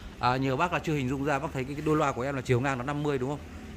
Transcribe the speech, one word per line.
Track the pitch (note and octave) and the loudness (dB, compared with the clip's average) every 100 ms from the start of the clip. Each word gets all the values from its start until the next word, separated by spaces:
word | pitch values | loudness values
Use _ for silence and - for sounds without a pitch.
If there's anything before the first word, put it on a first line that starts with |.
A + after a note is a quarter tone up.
| - - | -14 0
À, | A#2+ B2+ | 2 2
nhiều | C3+ C3 | 2 2
bác | F3 | 2
là | E3 | 0
chưa | E3+ | 0
hình | D3+ B2+ | 0 0
dung | C3+ | 0
ra, | C#3 C#3 | 0 0
bác | D3+ | -2
thấy | - | -4
cái, | B2+ | -4
cái | C#3+ D#3 | -2 2
đôi | D#3 | 4
loa | D3 | 4
của | B2 | 2
em | C3 | -2
là | C#3 | -2
chiều | B2 A#2+ | 2 2
ngang | C3+ C3 | 4 0
nó | |
năm | B2+ D3 | -2 -2
mươi | D3 C#3 | 0 0
đúng | B2 | -2
không? | D3 - - - | -4 -8 -14 -14